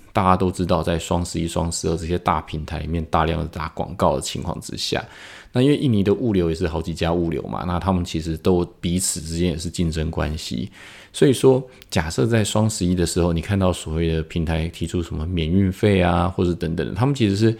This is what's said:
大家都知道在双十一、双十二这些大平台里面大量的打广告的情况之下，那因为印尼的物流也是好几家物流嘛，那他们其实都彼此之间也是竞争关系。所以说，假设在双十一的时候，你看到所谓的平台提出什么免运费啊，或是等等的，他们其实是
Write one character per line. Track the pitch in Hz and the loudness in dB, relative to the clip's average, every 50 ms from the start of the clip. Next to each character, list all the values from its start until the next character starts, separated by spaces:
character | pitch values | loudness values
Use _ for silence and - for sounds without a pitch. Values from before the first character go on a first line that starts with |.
| - - - | -12 -6 -2
大 | 110 95 | 0 4
家 | 92 92 90 | 4 4 4
都 | 95 92 | 2 0
知 | 90 - 92 | 0 0 0
道 | 82 92 82 | 0 0 0
在 | 80 95 85 82 | 2 0 -2 -2
双 | - - 90 87 87 | -2 -2 -2 -2 -2
十 | - - 82 | -2 -4 -4
一、 | 82 | -4
双 | 82 - 87 82 85 | -2 -2 -2 -2 -2
十 | 82 - - 87 | -2 -4 -2 -2
二 | 82 82 | -2 -2
这 | - 80 | -2 -4
些 | 87 85 | -4 -2
大 | - 95 85 78 | 0 0 0 0
平 | - - - 80 78 | -2 -6 -8 -8 -8
台 | - - 78 | -6 -8 -8
里 | 78 78 | -6 -4
面 | 80 85 80 - | -4 -4 -2 0
大 | - 82 80 | 2 2 2
量 | 80 80 80 | 2 0 -2
的 | 78 78 | -4 -6
打 | - 78 78 80 | -6 -8 -10 -8
广 | - - - - - | -8 -8 -8 -8 -4
告 | - 95 85 69 | 0 2 2 2
的 | 67 | 0
情 | - - - - | -2 -6 -8 -8
况 | - 87 - - | -6 -8 -8 -8
之 | - - - - | -10 -10 -10 -8
下， | - - - - - - - - - - - - - - | -6 -4 -4 -4 -4 -6 -12 -20 -20 -20 -20 -20 -12 -4
那 | - 123 | 0 2
因 | 127 143 | 4 4
为 | 147 | 4
印 | - 156 135 | 4 2 2
尼 | 113 101 | 4 4
的 | 95 98 101 | 4 4 2
物 | - 131 117 | 2 2 0
流 | 104 92 85 82 | 2 2 2 2
也 | 80 | 0
是 | 85 92 | 0 -2
好 | 80 76 82 | -2 -2 -2
几 | 78 85 82 | -4 -4 -4
家 | 78 87 82 85 | -2 0 0 2
物 | 87 85 82 | 2 0 0
流 | 78 64 - | -2 -4 -6
嘛， | 50 55 50 53 87 | -6 -6 -6 -4 -4
那 | 87 87 | -2 -2
他 | 85 95 | 0 0
们 | 92 90 85 | 0 0 0
其 | - - 82 | -2 -4 -4
实 | 78 85 80 78 | -4 -4 -6 -2
都 | - 95 92 87 87 82 - - | 2 2 4 4 2 0 -4 -6
彼 | - 87 87 92 | -4 -2 -2 0
此 | 95 - - - | 0 -2 -4 -6
之 | 71 80 82 | -6 -6 -2
间 | 82 87 90 | 0 0 0
也 | 78 80 | 0 -2
是 | 82 87 | -4 -6
竞 | - - 87 82 | -2 -2 -2 0
争 | 80 82 78 80 | 0 -2 -4 -2
关 | 82 - 78 76 78 80 | -2 -2 -2 -2 -4 -6
系。 | - - - 62 - - - - - - - - - - | -8 -6 -6 -6 -6 -8 -10 -16 -20 -20 -20 -20 -20 -14
所 | - - - | 0 4 4
以 | 147 | 4
说， | 127 - - 135 131 127 131 - - - - - | 6 6 6 6 6 6 2 -4 -14 -20 -12 -4
假 | - 190 80 - | -2 -2 -2 -2
设 | - - 127 | 0 0 0
在 | 113 117 113 104 | 2 2 2 2
双 | - - 107 110 110 | 2 2 2 2 2
十 | - - 92 | 0 0 0
一 | 87 90 | 2 2
的 | 90 87 | 2 2
时 | 82 - 90 | 0 2 2
候， | 85 87 | 2 2
你 | 85 82 | 2 0
看 | 80 - 101 98 | -2 0 0 2
到 | 95 90 | 2 2
所 | 85 - - 80 78 | 0 0 -4 -4 -2
谓 | 80 85 82 | -2 0 0
的 | 80 80 80 | 0 -2 -2
平 | - - 85 80 | -4 -4 -2 -2
台 | 76 82 80 80 82 | 0 0 -2 -2 -4
提 | - - 85 | -4 -6 -6
出 | 82 - 92 | -4 -2 -4
什 | 82 - - | -4 -4 -4
么 | 78 80 | -6 -4
免 | 90 90 85 80 80 | -2 -2 -2 0 2
运 | 87 98 98 92 | 2 4 4 2
费 | 92 - - 104 101 95 | 2 2 2 4 4 4
啊， | 87 87 87 87 87 87 | 4 4 4 2 2 0
或 | 90 - 92 | 0 0 0
是 | 87 85 | 0 0
等 | - 87 80 82 | 0 -2 -4 -2
等 | 87 73 | -2 -4
的， | 55 - | -4 -2
他 | 98 120 | 0 0
们 | 139 143 | 0 2
其 | 135 117 101 | 2 2 2
实 | 98 101 | 2 2
是 | 110 113 110 - | 2 2 2 0